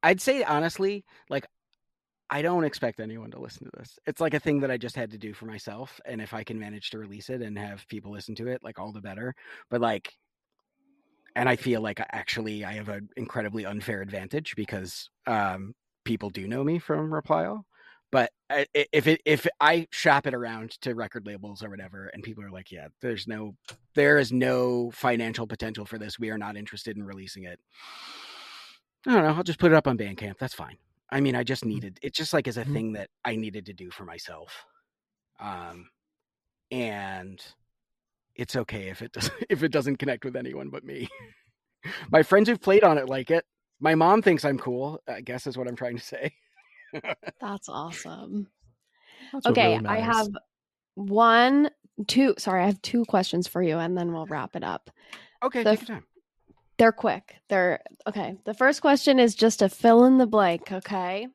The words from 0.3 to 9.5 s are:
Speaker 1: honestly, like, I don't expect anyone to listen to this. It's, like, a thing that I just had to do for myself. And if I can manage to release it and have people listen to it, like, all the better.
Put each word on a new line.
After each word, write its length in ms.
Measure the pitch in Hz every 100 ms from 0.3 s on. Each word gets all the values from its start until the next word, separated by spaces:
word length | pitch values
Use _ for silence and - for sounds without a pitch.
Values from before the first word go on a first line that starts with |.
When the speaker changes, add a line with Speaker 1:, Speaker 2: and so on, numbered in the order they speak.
| 269
Speaker 1:
honestly, 600 | 226 151 165 - 196 202 _ _ _
like, 160 | 139 - _ _ _ _ _ _ _ _
I 120 | 139
don't 220 | 160 175
expect 360 | 156 - 120 110
anyone 300 | 110 113 110
to 80 | -
listen 260 | 123 - -
to 60 | -
this. 200 | - _ -
It's, 140 | 151
like, 140 | 160
a 60 | 147
thing 200 | 160 147
that 100 | 135
I 60 | 123
just 180 | 120 131
had 160 | 113
to 60 | 107
do 160 | 107
for 120 | 104 110
myself. 540 | 107 - 107 131 - -
And 140 | 117
if 120 | 107
I 100 | 110
can 140 | 110 110
manage 320 | 107 104 -
to 80 | 110
release 320 | 107 101 -
it 120 | 127
and 160 | 113 104
have 280 | 104 101 -
people 240 | 107 101
listen 220 | 104 - 107
to 120 | 117
it, 140 | 127
like, 140 | - 107
all 140 | 101
the 100 | 104
better. 320 | 101 95 123 127 -